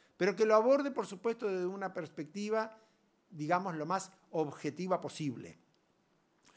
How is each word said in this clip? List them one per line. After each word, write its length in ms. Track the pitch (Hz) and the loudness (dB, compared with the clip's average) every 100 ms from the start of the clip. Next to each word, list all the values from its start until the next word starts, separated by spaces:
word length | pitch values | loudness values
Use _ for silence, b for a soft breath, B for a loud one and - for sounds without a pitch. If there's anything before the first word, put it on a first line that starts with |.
| b - | b 0
pero 200 | 185 196 | 0 4
que 100 | 220 | 6
lo 80 | |
aborde, 380 | 214 233 277 277 | 6 8 4 4
por 140 | 240 190 | -2 -6
supuesto, 420 | 190 233 226 214 | -4 -4 -2 -2
desde 180 | 185 180 | -2 -2
una 260 | 196 190 | -4 -6
perspectiva, 880 | 185 156 - 147 202 208 220 220 - b b b _ _ | -6 -10 -10 -10 -6 -2 -2 -2 -8 b b b _ _
digamos, 440 | 156 151 180 190 | -8 0 0 0
lo 100 | 160 | -4
más 280 | 151 190 - _ _ | -2 -2 -4 _ _
objetiva 680 | 165 151 - 151 127 185 180 | -2 -2 -2 -8 -4 -2 -2
posible. 580 | 139 - 147 104 85 - _ _ _ _ _ _ _ _ _ | -2 -4 -4 -4 -12 -18 _ _ _ _ _ _ _ _ _